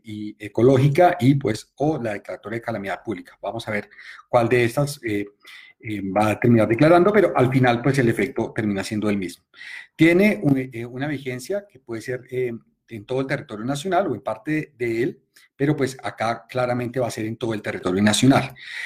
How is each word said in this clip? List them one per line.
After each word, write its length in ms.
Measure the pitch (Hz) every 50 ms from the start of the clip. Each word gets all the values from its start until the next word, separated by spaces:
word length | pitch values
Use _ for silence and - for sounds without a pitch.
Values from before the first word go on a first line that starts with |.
y 320 | _ 113 107 104 104 104 - -
ecológica, 800 | 104 101 - 113 113 131 139 123 135 147 143 180 175 175 - -
y 140 | 113 135 151
pues, 400 | 139 - 107 110 - - _ _
o 260 | - 139 156 160 127
la 120 | 117 110 104
declaratoria 460 | 101 - - 92 - - 104 113 117
de 40 | -
calamidad 380 | 117 113 101 98 95 90 - -
pública. 340 | 113 98 90 - - - _
Vamos 260 | - 98 104 120 - 113
a 20 |
ver 200 | 107 104 - - - - - - - - - -
cuál 180 | - 120 117 107
de 160 | 123 123 120
estas, 340 | 117 - 143 143 143 - - -
eh, 220 | 110 104 101 101 - _ _ _ - - - - - _ _ -
eh, 140 | 113 107 101
va 300 | 98 95 95 104 107 107
a 100 | 104 -
terminar 260 | - 120 117 113 -
declarando, 460 | 110 113 113 151 160 175 175 180 208
pero 240 | 208 208 170 - -
al 160 | 143 131 127
final, 300 | 131 131 127 123 117 117
pues, 160 | - 139 131 139
el 100 | 120 117
efecto 420 | 113 - 101 92 - - 113 - -
termina 260 | - 107 104 98 95
siendo 280 | 95 - 110 104 104 104
el 80 | 104 101
mismo. 260 | 92 85 - _ _ _ _ - - - - - - _ _
Tiene 460 | - 160 165 175 180 202 208 196 208
un, 140 | - 143 139 131 131 131
eh, 140 | 120 117 117
una 200 | 123 127 127 143
vigencia 600 | 156 147 131 139 131 127 123 - - 196 202 202 _
que 80 | _ -
puede 220 | _ - 113 113
ser, 220 | 110 127 123 123 - -
eh, 220 | 127 127 127 120 117 113 _ _ _ _ _ -
en 180 | 117 104 101
todo 160 | - 127 135
el 40 | 135
territorio 380 | 135 - - - - 110 104 113
nacional 420 | 131 143 143 - 190 175 180 202 156
o 60 | 120
en 60 | 101
parte 540 | - 107 110 - - 151 156 151 - - _
de 260 | - 123 117 113 117
él, 200 | 131 175 - _ _ _ _ _ _ _ _
pero, 200 | - 139 147 147
pues, 200 | 143 131 131 - -
acá 440 | - 104 - - 110 113 117 - - _
claramente 520 | - 127 123 123 123 123 123 117 120 131
va 80 | 120 110
a 20 |
ser 160 | - 113 107
en 100 | 110 113
todo 180 | - 123 113 110
el 80 | 104
territorio 400 | - 110 101 92 - 90 90 98
nacional. 520 | 104 107 104 - 127 135 135 113 - - - - - - - - -